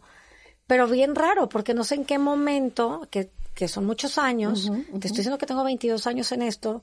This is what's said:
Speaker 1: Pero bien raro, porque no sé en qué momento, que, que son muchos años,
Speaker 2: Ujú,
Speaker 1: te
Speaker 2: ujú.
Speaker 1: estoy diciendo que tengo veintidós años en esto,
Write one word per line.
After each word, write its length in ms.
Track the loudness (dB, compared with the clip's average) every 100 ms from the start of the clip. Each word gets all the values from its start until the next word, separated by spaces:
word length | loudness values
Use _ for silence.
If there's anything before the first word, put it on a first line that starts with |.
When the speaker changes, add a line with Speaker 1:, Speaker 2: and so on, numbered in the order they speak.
| _ -20 -20 -20 -20 _ 2
Speaker 1:
Pero 220 | 4 4
bien 260 | 4 4
raro, 360 | 4 4 4 2
porque 240 | 0 0 0
no 80 |
sé 120 | 0 -2
en 100 | 0
qué 120 | 2
momento, 920 | 2 2 2 2 0 0 0 -2 -6
que, 180 | -6 -6 -6 -8
que 140 | -4 -4
son 180 | -2 -2
muchos 320 | -2 -4 0
años, 480 | 0 2 0 0 0
Speaker 2:
Ujú, 100 | -2 -4
Speaker 1:
te 40 |
Speaker 2:
ujú. 60 | -6
Speaker 1:
estoy 220 | -4 -2
diciendo 200 | -2 -2
que 80 | -2
tengo 180 | -2 -2
veintidós 420 | 0 -2 -2 -2
años 240 | -2 -2
en 100 | -2
esto, 400 | -4 -4 -4 -6